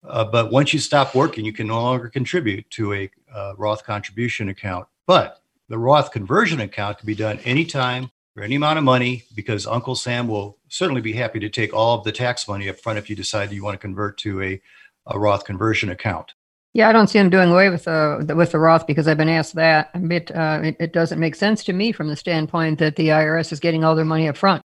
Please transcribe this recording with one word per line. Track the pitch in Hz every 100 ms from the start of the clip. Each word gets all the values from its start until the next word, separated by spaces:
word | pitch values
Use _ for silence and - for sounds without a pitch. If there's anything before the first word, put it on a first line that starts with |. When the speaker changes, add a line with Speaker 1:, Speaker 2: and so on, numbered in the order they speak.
Speaker 1:
Uh, | - 120
but | 110 117 110
once | 127 147
you | 156
stop | - 147 131
working, | 127 156 131
you | 107
can | 107 110
no | 113
longer | 120 127 117
contribute | 139 123 180 123 98 -
to | - 104
a, | 101 98 _ _
uh, | 110 98 101
Roth | 107 107
contribution | - 104 104 98 120 - 101
account. | 95 101 90 - _ -
But | 175 - - _ _ _
the | 113
Roth | 117 147 135
conversion | 117 95 160 220 160
account | 101 - 104 104
can | 107
be |
done | 104 110 104
anytime | - 131 170 143 127 123 131 _ _
for | -
any | 104 139
amount | 151 156
of |
money, | 139 127 123 123 _ 107
because | 104 104 -
Uncle | 117 120
Sam | 127 - 120 120
will | 104 101 - _
certainly | - 180 131
be | 110
happy | 110 117 110
to | 104
take | 113 110
all | 110 113 117
of |
the | 107
tax | - 123 123 -
money | 101 98
up | 92
front | - 104
if | 104
you |
decide | 104 92 107 101
you | 101
want | 101
to | 98
convert | 101 92 104 -
to | 107 95
a, | 95 95 _ _ _ _ -
a | 98
Roth | 104 101
conversion | - 95 110 107 104
account. | 87 110 82 - - _ _ _
Speaker 2:
Yeah, | - 220
I |
don't | 226 202
see | 214
them | 196
doing | 185 180
away | 175 196
with | 175
the, | - 160 151 147 151
the, |
with | 160 170
the | 160
Roth, | 160 165 160
because | 147 156
I've | 151
been | 156
asked | 165 156
that. | 165 160 156 -
A | 175
bit, | 175 170 165
uh, | 160 156 156
it, | 160 -
it | 170
doesn't | 165 165 156
make | 160
sense | 156 202 214
to | -
me | 185 220
from | 214 151
the | 151
standpoint | - 165 156 170 160 151
that | 156 156
the | 160
I | 156
R | 156 160
S | 160
is | 151
getting | 170 160
all | 160
their | 160 160
money | 160 160
up | 135
front. | 196 170